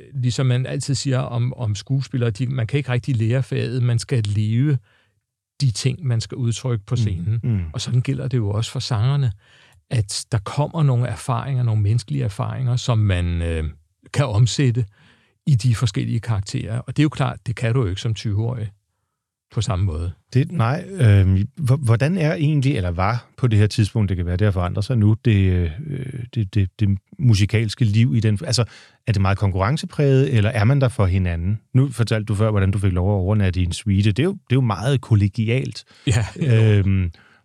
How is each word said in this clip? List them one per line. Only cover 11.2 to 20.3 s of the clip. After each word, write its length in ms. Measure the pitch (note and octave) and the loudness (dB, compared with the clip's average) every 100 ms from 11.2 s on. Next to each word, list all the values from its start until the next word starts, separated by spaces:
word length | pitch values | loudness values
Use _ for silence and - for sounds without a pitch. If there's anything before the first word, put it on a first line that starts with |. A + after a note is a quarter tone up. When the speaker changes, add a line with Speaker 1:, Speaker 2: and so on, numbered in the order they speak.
| - A#2+ C3+ C3 | -4 -4 -4 -2
Speaker 1:
nogle 200 | A#2+ G#2+ | 0 2
menneskelige 420 | G2+ A#2+ - C#3+ | 2 0 -2 -4
erfaringer, 520 | A#2 - A2 A2 B2+ B2 | -4 -4 -6 -4 -2 -2
som 220 | - A2 | 0 2
man, 440 | G#2 F2 F2 E2+ | 2 2 0 -2
øh, 220 | E2 D#2+ D#2 - _ _ _ | -2 -2 -4 -8 _ _ _
kan 120 | - C#3 | -2 0
omsætte 580 | G#2+ B2 - C3 A#2 A#2 _ _ _ _ _ - | 2 2 2 0 0 -4 _ _ _ _ _ 0
i 80 | |
de 200 | B2 B2+ | 2 2
forskellige 460 | A2 A#2+ C3 A#2 A#2 | 0 0 -2 -4 -4
karakterer. 580 | G#2+ G2+ G2+ B2 - A#2 | -2 -4 -4 -6 -6 -8
Og 180 | C3 C3 | -4 0
det 60 | |
er 20 | |
jo 40 | D3+ | 0
klart, 300 | - B2+ - - | 0 -4 -4 -8
det 100 | G#2+ | -4
kan 180 | A2+ | -2
du 80 | B2+ | 0
jo 60 | G2+ | -2
ikke 120 | F#2 | -4
som 140 | A#2 | -6
tyve-årig 560 | G#2+ A2 G2+ A#2 B2 G#2+ - _ _ _ _ _ _ _ | -6 -4 -4 -4 -6 -10 -12 _ _ _ _ _ _ _
på 60 | - | -4
samme 240 | G#2+ F2+ | -2 0
måde. 280 | G2 D#2 F2 - _ | -2 -2 -6 -8 _